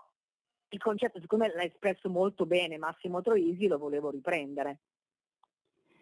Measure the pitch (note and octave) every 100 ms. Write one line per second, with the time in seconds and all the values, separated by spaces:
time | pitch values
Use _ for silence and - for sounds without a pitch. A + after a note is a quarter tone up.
0 | - _ _ _ _ _ _ G3+ A3+ G#3
1 | A#3 F3 E3 G#3+ A3 E3+ F3 - G3+ F#3
2 | - F3+ F#3+ G3 D#3+ F3+ E3+ D#3 D#3+ E3
3 | F#3 F3+ G3+ A3 E3+ F3+ G3+ D3 D3 D3
4 | D3 C#3 D3+ E3+ C#3 C#3+ C#3 C#3+ _ _
5 | _ _ _ _ _ _ _ _ _ _